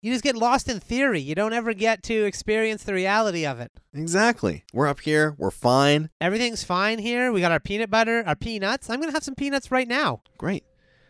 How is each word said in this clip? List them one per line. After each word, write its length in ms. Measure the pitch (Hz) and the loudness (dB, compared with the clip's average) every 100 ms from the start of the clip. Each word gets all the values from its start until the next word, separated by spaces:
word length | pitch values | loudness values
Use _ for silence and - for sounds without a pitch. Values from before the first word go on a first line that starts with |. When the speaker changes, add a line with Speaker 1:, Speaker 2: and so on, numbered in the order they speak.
Speaker 1:
You 100 | 214 | -2
just 100 | 247 | -2
get 120 | 285 233 | 0 0
lost 320 | 233 254 - | 2 2 0
in 100 | 214 | -8
theory. 420 | - 240 277 185 | -4 0 0 0
You 140 | 135 | -2
don't 180 | 156 214 | -2 -2
ever 220 | 233 226 | -2 -4
get 280 | 208 220 220 | 0 0 0
to 200 | - 226 | -2 0
experience 600 | 208 - - 214 220 214 | 0 -2 -2 0 0 -4
the 100 | - | -4
reality 500 | 190 185 208 220 170 | -2 2 2 2 0
of 140 | 151 120 | -4 -6
it. 120 | 120 - _ | -10 -16 _
Speaker 2:
Exactly. 720 | 139 165 180 226 233 101 73 _ | -10 -2 4 4 4 0 -2 _
We're 140 | 113 143 | 0 0
up 140 | 143 | 0
here. 340 | - 151 156 147 | 0 2 2 0
We're 140 | 98 | -4
fine. 600 | - 120 127 143 147 156 _ | 0 4 6 6 4 0 _
Speaker 1:
Everything's 420 | 170 214 240 226 | -2 0 -2 -4
fine 360 | - 180 202 226 | -2 0 0 0
here. 340 | 214 240 254 | -2 0 0
We 80 | 208 | 2
got 100 | 175 | 2
our 80 | 165 | 0
peanut 320 | - 202 226 | -2 -4 0
butter, 320 | 220 226 233 202 | 2 2 0 0
our 100 | 151 | -4
peanuts. 520 | 233 220 196 254 - | -4 -4 -4 -4 -4
I'm 120 | 240 | -6
gonna 120 | 320 | -2
have 120 | 294 | -4
some 100 | 294 | -6
peanuts 360 | 262 277 277 - | -6 -4 -4 0
right 180 | 254 247 | -2 0
now. 340 | 254 269 120 _ _ | 0 -2 -4 _ _
Speaker 2:
Great. 260 | 160 190 _ _ _ _ _ | -6 -6 _ _ _ _ _